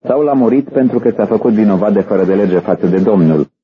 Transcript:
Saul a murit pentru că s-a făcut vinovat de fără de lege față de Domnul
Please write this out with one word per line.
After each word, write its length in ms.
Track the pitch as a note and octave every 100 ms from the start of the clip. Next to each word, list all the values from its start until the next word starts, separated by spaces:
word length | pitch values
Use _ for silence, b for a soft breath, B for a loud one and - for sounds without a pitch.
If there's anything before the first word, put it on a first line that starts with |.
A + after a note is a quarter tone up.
Saul 260 | - C3 D3+
a 40 |
murit 360 | C3+ A#2 C3 -
pentru 300 | C#3 C3 B2
că 120 | A#2
s-a 160 | G#2+ G2+
făcut 260 | A2 B2
vinovat 400 | G#2+ G#2+ F#2 G#2
de 80 | G2+
fără 240 | F#2 G2
de 100 | F#2
lege 240 | F#2+ G2+ F2+
față 280 | - F2 F2+
de 160 | F#2
Domnul 480 | F#2+ G2+ D#2+ D#2 D2 _